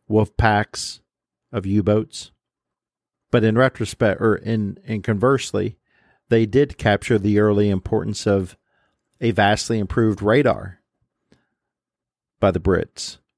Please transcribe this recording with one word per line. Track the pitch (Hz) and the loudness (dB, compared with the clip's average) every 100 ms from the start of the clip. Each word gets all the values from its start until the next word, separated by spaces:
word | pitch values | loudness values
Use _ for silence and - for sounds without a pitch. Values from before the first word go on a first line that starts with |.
| - | -2
wolf | 104 107 - | 0 0 0
packs | 113 104 - - - - _ _ _ _ _ | 2 2 -2 -8 -14 -14 _ _ _ _ _
of | 117 95 | -8 -2
U-boats. | 104 98 107 110 - - _ _ _ _ _ _ _ _ _ - | 0 2 0 -2 -12 -18 _ _ _ _ _ _ _ _ _ -2
But | 123 | 0
in | 110 110 | 2 2
retrospect, | 131 - 110 - 110 95 | 0 0 -8 -2 0 2
or | 113 101 | 0 0
in, | - 110 101 - - | -2 -4 -4 -8 -8
in | 110 | -8
conversely, | 98 104 123 135 - 101 101 - _ _ _ _ - | -4 0 2 0 -2 -6 -6 -8 _ _ _ _ 0
they | 113 110 | 2 2
did | 123 143 - | 2 0 0
capture | 110 101 - 110 | 0 0 0 0
the | 98 104 | 2 2
early | 107 104 104 | 2 2 2
importance | 95 - 107 98 104 - | 0 -2 -4 -4 -6 0
of | 98 92 - _ _ _ _ _ - | 0 -2 -10 _ _ _ _ _ -6
a | 117 | -4
vastly | 107 101 107 - 117 | 2 2 2 -2 -4
improved | 98 - 113 98 | -2 0 0 0
radar | 101 123 131 71 95 - _ _ _ _ _ _ _ _ _ _ _ _ _ _ _ - | 2 2 2 -2 -6 -18 _ _ _ _ _ _ _ _ _ _ _ _ _ _ _ -4
by | 101 | -2
the | 90 | 0
Brits, | 87 87 80 - - - _ | 0 0 -2 -10 -16 -16 _